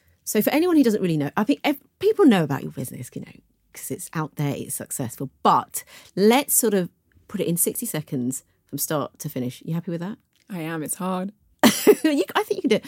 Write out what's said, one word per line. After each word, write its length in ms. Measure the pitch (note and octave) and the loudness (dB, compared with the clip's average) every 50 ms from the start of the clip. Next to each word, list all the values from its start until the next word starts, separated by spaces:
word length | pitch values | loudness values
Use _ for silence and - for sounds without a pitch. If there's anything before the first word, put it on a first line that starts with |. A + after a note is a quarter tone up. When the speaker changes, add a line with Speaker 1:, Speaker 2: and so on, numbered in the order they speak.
| _ _ _ _ _ | _ _ _ _ _
Speaker 1:
So 180 | - - G#3+ | -4 -2 0
for 80 | G#3 - | 0 2
anyone 260 | B3+ D4+ F4 F4+ E4 | 2 2 2 4 4
who 60 | D4+ | 4
doesn't 180 | C#4 A#3 G#3 - | 4 4 2 2
really 160 | F#3 F3 D#3+ | 0 0 0
know, 140 | D3+ C#3 D3 - | 0 -2 -2 -2
I 80 | G3+ G#3+ | 0 0
think 160 | - C#4+ - | 0 0 0
ev-, 160 | - C#4 D4 - _ _ _ - | 0 -2 -2 -2 _ _ _ -2
people 240 | F#4 G#4+ G#4+ - G4 | 0 2 4 6 6
know 180 | C4+ G3+ F3+ | 6 6 6
about 220 | D#3 C#3+ C#3 - - | 4 0 -2 -4 -6
your 80 | D#3 | -8
business, 360 | - C3+ B2+ - B2+ B2 B2+ - - | -10 -10 -10 -10 -10 -12 -14 -12 -12
you 60 | - | -14
know, 200 | - - - - _ _ _ _ _ _ - | -14 -16 -18 -20 _ _ _ _ _ _ -18
'cause 180 | - - - | -14 -12 -10
it's 180 | C3 E3+ - - | -10 -10 -10 -8
out 220 | - E3 D#3 C#3+ - | -6 -6 -6 -6 -4
there, 220 | - D3 C#3+ - | -4 -4 -2 -4
it's 180 | - - - - | -4 -6 -8 -10
successful. 560 | - - - - - C3 A#2 - - C#3 C#3+ - _ - | -10 -10 -8 -8 -8 -8 -8 -8 -10 -10 -12 -6 _ 2
But 400 | G#3 D#3+ B2 - - - - - - - - - - _ | 2 2 2 0 -2 -8 -12 -12 -12 -18 -20 -20 -10 _
let's 360 | F3+ G3+ G#3+ A#3+ C#4 C#4 - | 2 4 6 6 4 2 2
sort 220 | - - B3+ G#3+ G3+ | 0 0 2 2 2
of 160 | F#3+ F3 - - _ _ _ _ _ _ - | 0 0 -2 -6 _ _ _ _ _ _ -10
put 120 | - F#3+ | -8 -4
it 60 | - | -2
in 100 | - F3 | -2 -2
sixty 300 | E3+ - - - - A#3+ | 0 -2 -2 -2 -4 -6
seconds 560 | - - D#3 D3+ - D3+ B2+ A#2+ B2+ C#3 - - _ _ _ _ | -6 -6 -6 -6 -6 -6 -4 -4 -4 -6 -8 -12 _ _ _ _
from 140 | _ C#3 C#3 | _ -10 -8
start 420 | - - D#3+ C#3+ B2+ - - - | -4 -4 -2 -2 -4 -6 -8 -10
to 80 | - D3+ | -12 -10
finish. 340 | - C3+ B2 - - - - | -8 -6 -8 -8 -8 -10 -8
You 100 | - E3 | -6 -6
happy 180 | E3+ E3+ F3+ | -6 -6 -6
with 80 | E3+ E3 | -8 -8
that? 180 | E3+ G3 A#3 - _ _ _ _ _ - | -8 -10 -10 -12 _ _ _ _ _ -14
Speaker 2:
I 120 | G3+ E3+ | -10 -10
am. 200 | D#3 D#3+ E3 D#3+ | -8 -6 -6 -6
It's 140 | C#3+ - - | -8 -8 -8
hard. 340 | - F3+ F#3 F#3 F#3 F#3 G3+ - _ _ _ _ _ | -6 -6 -4 -4 -4 -6 -8 -10 _ _ _ _ _
Speaker 1:
<laughs> 100 | - A3 - - - G#4 F#4+ - | 4 4 4 6 6 4 4 6
You, 220 | - D#4 C#4+ D4 F#4+ - - | 4 2 2 0 0 0 -2
I 80 | F#4+ | -2
think 160 | G#4+ - G4+ - | -2 -2 -4 -2
you 40 | |
can 60 | - B3 | 0 2
do 80 | G#3+ | 2
it. 80 | - - | 0 0